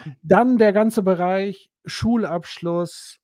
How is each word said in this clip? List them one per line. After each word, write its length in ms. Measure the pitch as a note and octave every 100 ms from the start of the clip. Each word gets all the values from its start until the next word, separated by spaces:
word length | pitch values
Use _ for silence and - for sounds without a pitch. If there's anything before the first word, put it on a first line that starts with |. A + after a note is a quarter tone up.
| D#3 C3
Dann 360 | D#3 F#3+ B3 B3
der 140 | G#3+
ganze 320 | G3 A3 A3
Bereich 680 | F#3+ F3+ F3+ F#3+ G3 F#3+ _ _ -
Schulabschluss 1300 | - A3 A#3+ F#3 F3 - - E3+ E3+ E3+ - - -